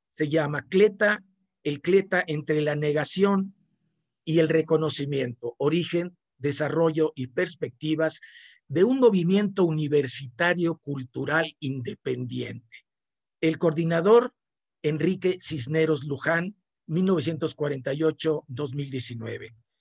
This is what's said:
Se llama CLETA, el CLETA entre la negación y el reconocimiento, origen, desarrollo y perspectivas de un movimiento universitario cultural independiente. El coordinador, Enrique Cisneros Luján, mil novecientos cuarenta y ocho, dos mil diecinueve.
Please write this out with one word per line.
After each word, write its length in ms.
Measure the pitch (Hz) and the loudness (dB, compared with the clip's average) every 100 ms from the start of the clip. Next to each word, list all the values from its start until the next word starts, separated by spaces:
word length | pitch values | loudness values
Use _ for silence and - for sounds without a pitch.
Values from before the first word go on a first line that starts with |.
| _ | _
Se 200 | - 151 | -6 0
llama 380 | 160 147 147 - | 0 0 -4 0
CLETA, 560 | 190 214 - 208 208 - _ _ _ | 4 4 4 0 0 -6 _ _ _
el 180 | 151 143 | -6 -4
CLETA 420 | 175 190 190 175 165 | 2 4 4 0 0
entre 340 | 151 147 151 | -4 -2 0
la 160 | 151 147 | 0 0
negación 800 | 147 147 143 185 196 196 196 - _ _ _ _ _ _ - | 0 0 -2 0 2 2 0 -8 _ _ _ _ _ _ 0
y 120 | 165 | 2
el 100 | 156 | 4
reconocimiento, 1040 | 160 160 156 156 - 143 139 127 123 120 - | 2 2 0 0 -2 -4 -4 -4 -6 -12 -4
origen, 580 | 143 170 160 170 180 175 _ _ | 0 0 0 -4 -4 -10 _ _
desarrollo 760 | 143 143 147 151 165 156 156 - | -6 -2 -2 0 0 2 -2 -2
y 120 | 127 | -6
perspectivas 920 | - 185 - - - 156 156 160 - - - - _ _ | -4 -4 -4 -10 -6 -4 0 0 -2 -14 -20 -20 _ _
de 160 | 143 | 2
un 140 | 220 269 | 2 6
movimiento 640 | 240 190 170 202 208 196 | 4 4 4 2 2 2
universitario 1120 | 170 156 147 147 131 - 135 - 175 175 170 - | 0 0 0 0 0 -4 -6 -2 0 2 0 -2
cultural 760 | - 139 127 131 139 156 156 - | -8 -8 -8 -8 -2 -2 -2 -6
independiente. 1200 | 139 135 120 - 131 127 127 123 113 117 - - _ _ _ _ _ _ | -8 -6 -8 -8 -6 -6 -6 -8 -8 -12 -18 -20 _ _ _ _ _ _
El 180 | 160 160 | -2 2
coordinador, 760 | 170 156 165 165 190 233 208 - _ _ _ _ | 0 0 0 2 6 6 6 -4 _ _ _ _
Enrique 560 | 151 151 165 185 185 - | -4 0 0 0 -2 -2
Cisneros 640 | - 151 117 160 160 147 | -4 -6 -2 0 2 0
Luján, 520 | 143 135 - 170 185 - _ _ - | -2 -4 -2 -2 -2 -10 _ _ -4
mil 180 | 160 | 0
novecientos 500 | 185 175 131 160 156 | 2 2 0 -4 -6
cuarenta 380 | - 147 135 131 | -4 -4 -4 -6
y 100 | 147 | 0
ocho, 420 | 160 151 160 151 - | 0 0 -2 -2 -4
dos 280 | 127 143 | -8 -6
mil 140 | 143 139 | -6 -6
diecinueve. 640 | 127 123 117 107 - 104 - _ _ | -6 -8 -8 -10 -10 -14 -20 _ _